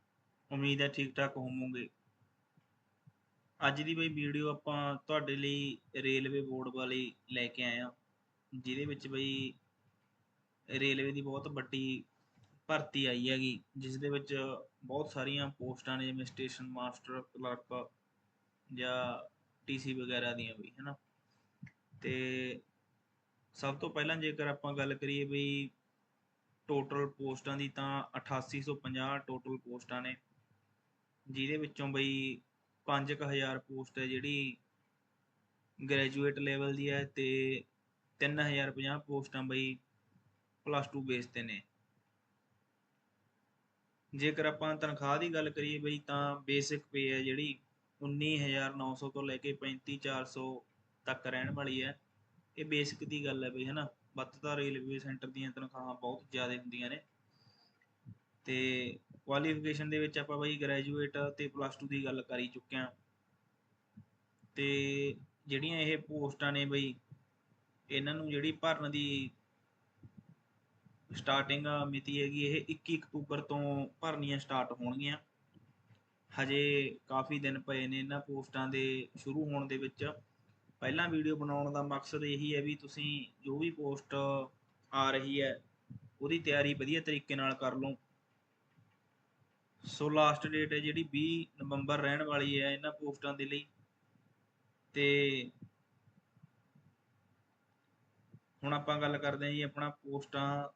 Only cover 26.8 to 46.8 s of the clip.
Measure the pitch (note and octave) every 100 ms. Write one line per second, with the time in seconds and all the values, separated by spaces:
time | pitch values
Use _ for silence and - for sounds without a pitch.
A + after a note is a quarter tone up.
26.8 | C3+ C#3+ C#3+ C#3+ C3+ C3 C#3+ C#3 C#3 C#3
27.8 | C#3 C#3 - B2+ - C3 B2+ C#3+ C#3+ C#3
28.8 | C3 C3 C3+ C#3 C3+ B2+ C3 C3 B2 B2
29.8 | - B2 B2+ C3 _ _ _ _ _ _
30.8 | _ _ _ _ - C3+ C3+ D#3 D3+ -
31.8 | C#3 C#3 C3+ C3+ C3+ B2 - _ _ _
32.8 | - C#3 C#3 D3 C#3+ C#3 C3+ C3 - C3
33.8 | C3 C3 C3 B2+ C#3+ C#3+ C3+ A#2 _ _
34.8 | _ _ _ _ _ _ _ _ _ -
35.8 | C3+ C#3 C3 C#3 C#3+ C#3 C#3 C#3 C#3 C#3
36.8 | C#3+ C#3+ C#3+ C3+ C3 C3 C3 C3 - _
37.8 | _ _ _ - C#3+ D3 D3 C#3 C3+ C3+
38.8 | C#3 D3 C#3+ C#3+ C#3 C3+ C3 C3 C3 B2+
39.8 | _ _ _ _ _ _ _ _ D3 C#3+
40.8 | C3 C#3 C3 B2 A#2+ A#2+ A#2 G2 - _
41.8 | _ _ _ _ _ _ _ _ _ _
42.8 | _ _ _ _ _ _ _ _ _ _
43.8 | _ _ _ C#3 D3+ D3+ D3+ D3+ D#3 D#3
44.8 | D3+ C#3+ C#3 D3+ F3 D#3+ D3+ D3+ D3 D3+
45.8 | D3 D3 C#3+ C#3+ C#3+ C#3+ C3+ C#3 C#3 D3